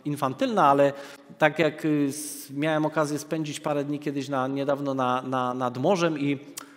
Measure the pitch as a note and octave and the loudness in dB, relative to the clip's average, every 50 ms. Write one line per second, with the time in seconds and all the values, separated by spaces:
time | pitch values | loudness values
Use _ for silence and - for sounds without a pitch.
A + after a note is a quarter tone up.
0 | - D3 D3 C#3+ D3 C3+ C3 - C4 C4 A3 G3 D#3 C#3 C#3 C#3+ C#3+ C#3 C#3 - | -6 -6 -4 -2 -2 -2 -2 -2 -2 0 4 6 6 6 8 8 6 4 4 -2
1 | - - - - - - - - D#3 D3+ D3+ - E3 D3+ - - - D#3 D3+ D3 | -12 -16 -18 -20 -20 -12 0 2 2 4 4 4 0 0 0 0 -2 0 2 2
2 | C#3+ C#3 C3 - - - - - - - C3+ C#3+ D3+ D#3+ D#3 D3+ D#3 D3+ D3+ D#3+ | 0 0 -2 -6 -10 -10 -12 -12 -14 -10 -6 -2 -2 0 0 0 0 0 0 0
3 | D3+ C#3+ D3+ D3 D3 - E3+ D#3+ D#3 D3 C3+ - - D#3 D3 C#3+ C#3 C#3+ D3 C#3+ | 0 0 -2 -6 -4 -4 -4 -4 -4 -6 -6 -6 -4 -2 -2 -2 -2 -2 -4 -4
4 | D3 D3+ C#3 C#3+ C3 C3+ C#3+ C3 B2+ C3+ C#3 C#3 C#3 C#3+ C#3 C#3 C#3+ C#3 C3+ C3+ | -4 -4 -4 -4 -4 -2 -2 -2 -2 -2 -2 -2 0 0 0 0 -2 -4 -2 0
5 | B2+ B2 B2+ B2+ C3 C3 C3 C3 B2+ B2 B2 B2+ B2+ B2 A#2+ B2+ C3+ F3+ G3+ E3+ | 0 0 0 0 -2 -2 -2 -2 -2 -2 -2 -2 -2 -2 -2 0 2 2 2 4
6 | E3+ E3 D#3 C#3 C#3+ C#3+ C#3+ C3+ - - - - - - - | 2 0 0 0 -2 -2 -2 -4 -6 -14 -18 -18 -18 -18 -20